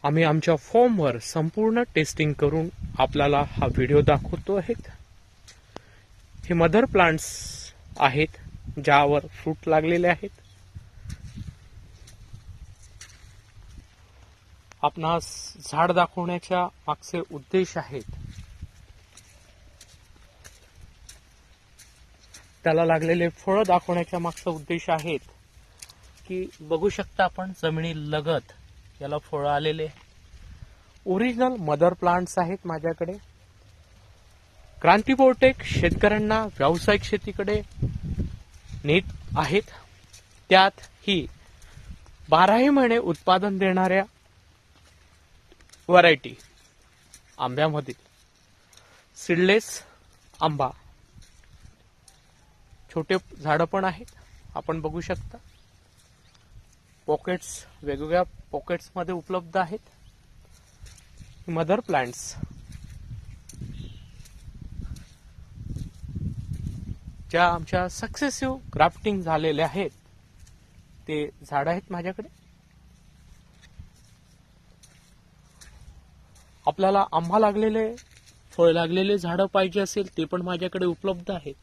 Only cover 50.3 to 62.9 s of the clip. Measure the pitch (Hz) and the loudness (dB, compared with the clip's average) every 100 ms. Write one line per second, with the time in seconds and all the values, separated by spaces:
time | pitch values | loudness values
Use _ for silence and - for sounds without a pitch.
50.3 | - 160 147 131 - - - _ - - | -4 -2 0 -4 -4 -20 -20 _ -20 -20
51.3 | - - - - _ _ _ _ _ _ | -20 -20 -20 -20 _ _ _ _ _ _
52.3 | _ _ _ _ - - 170 151 185 - | _ _ _ _ -20 -10 -8 -2 -2 -2
53.3 | - 151 151 165 196 190 180 240 - - | -10 0 2 2 0 -2 -4 -16 -20 -20
54.3 | - - - - 160 156 160 165 180 - | -20 -12 -10 -6 -6 -6 -8 -6 -8 -8
55.3 | 233 - - _ _ _ _ _ _ _ | -18 -20 -20 _ _ _ _ _ _ _
56.3 | _ _ - - _ _ _ - 151 - | _ _ -20 -20 _ _ _ -4 -4 -2
57.3 | 180 - - - - 147 139 151 175 180 | -6 -6 -16 -18 -14 -8 -8 -2 0 0
58.3 | - - 147 - 175 - 185 175 180 156 | -6 -10 -10 -6 -8 -6 -10 -6 -8 -6
59.3 | 185 170 190 175 214 - - - - _ | -8 -4 -4 -4 -6 -14 -20 -20 -20 _
60.3 | - - - - _ - - - - - | -20 -20 -20 -20 _ -20 -20 -20 -20 -20
61.3 | - - 165 160 208 233 151 123 123 - | -18 -6 -4 0 0 2 -2 -2 -8 -14
62.3 | - - - - - - | -12 -12 -12 -18 -18 -16